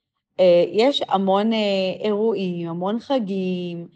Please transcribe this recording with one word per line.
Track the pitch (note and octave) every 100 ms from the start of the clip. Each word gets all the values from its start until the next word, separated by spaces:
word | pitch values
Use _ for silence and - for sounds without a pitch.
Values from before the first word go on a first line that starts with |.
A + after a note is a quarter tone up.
| _ _ _ -
אה, | F3+ F3 F3
יש | G3+ B3 C#4+ -
המון, | F#3+ G3 G3 G#3+
אה, | A3+ G#3 G3 F#3+ -
אירועים, | G#3+ G3+ A3 G3+ F#3 F3 E3+
המון | E3 F#3 A3+
חגים, | - C4+ G3 G3 F#3 F3+ F3 E3+ E3+